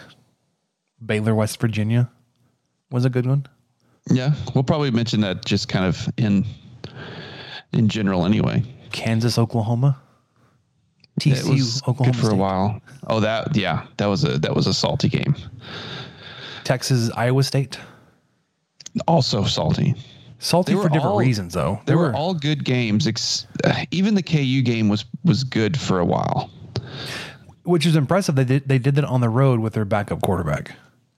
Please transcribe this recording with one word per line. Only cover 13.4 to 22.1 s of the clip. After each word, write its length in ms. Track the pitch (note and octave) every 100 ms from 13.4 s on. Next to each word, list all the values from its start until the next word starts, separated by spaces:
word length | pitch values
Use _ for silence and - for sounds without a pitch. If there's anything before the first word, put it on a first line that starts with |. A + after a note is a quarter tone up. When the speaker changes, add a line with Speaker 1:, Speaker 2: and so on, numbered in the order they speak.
| - B2+
Speaker 2:
yeah, 300 | F2+ E2 - -
that 80 | G2+
was 160 | G2
a, 140 | - C#3+
that 160 | - -
was 100 | A2+
a 60 |
salty 360 | - - - -
game. 260 | C2+ - - - - - - - - - - - - - -
Speaker 1:
Texas, 480 | - B2+ - C3 A2+ A2
Iowa 280 | A#2+ C3
State. 340 | C3+ C3+ C3+ - - - _ _ _ _ _ _ _ _ - - -
Speaker 2:
Also 360 | E3 - A2
salty. 500 | F#2+ - E2 - - - - - - -
Speaker 1:
Salty 340 | - E3 -
Speaker 2:
They 40 | G3
Speaker 1:
for 60 |
Speaker 2:
were 60 | F#3
Speaker 1:
different 240 | D3+ D#3+
Speaker 2:
all, 60 | G3+
Speaker 1:
reasons, 340 | C3+ G#2+ F2
though. 280 | F2 C#2+ G#2+ -
Speaker 2:
they 80 |
Speaker 1:
They 20 | D#3+
Speaker 2:
were 140 |
Speaker 1:
were 60 | E3